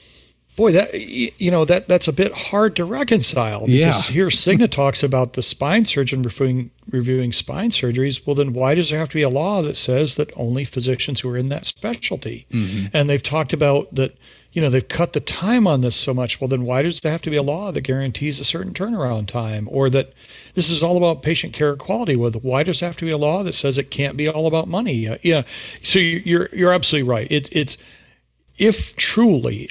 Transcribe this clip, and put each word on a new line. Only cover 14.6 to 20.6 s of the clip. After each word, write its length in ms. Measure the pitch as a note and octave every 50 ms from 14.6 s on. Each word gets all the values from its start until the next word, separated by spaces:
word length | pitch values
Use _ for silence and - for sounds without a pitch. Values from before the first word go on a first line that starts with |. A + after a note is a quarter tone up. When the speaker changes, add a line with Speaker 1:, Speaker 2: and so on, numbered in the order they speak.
Speaker 1:
know, 80 | D#3 C3+
they've 160 | B2 C3 -
cut 260 | - - - F3 E3+
the 60 | - -
time 480 | - - - - F3+ G3+ B3 B3 G#3+
on 140 | F3+ D3 C3
this 160 | B2 B2 -
so 180 | - - C#3 C3
much. 260 | B2+ B2 A#2 - -
Well, 60 | C#3
then 160 | B2+ C3+ B2+
why 200 | B2 A#2+ B2+ C3
does 180 | D3 F3 E3 -
there 100 | - D3+
have 120 | D#3+ E3
to 80 | - D#3+
be 60 | D3
a 60 | D3
law 300 | C#3 C#3 D3+ F3 G#3 G3
that 80 | D3 D3
guarantees 580 | C3+ - C3 C3+ C3+ C3 - - C#3+ D3+ C#3 C#3+
a 60 | D3+
certain 280 | - - E3 F#3 F#3
turnaround 540 | F3 - F#3+ A3+ A#3+ F#3+ C#3 B2 A#2 A2 G#2
time, 400 | - - A#2+ A2+ A2 G#2+ G#2+ G#2+ G#2
or 180 | - C#3 C3+ C3
that 220 | C3 C3+ C3 - - - - - - - - - -
this 160 | F#3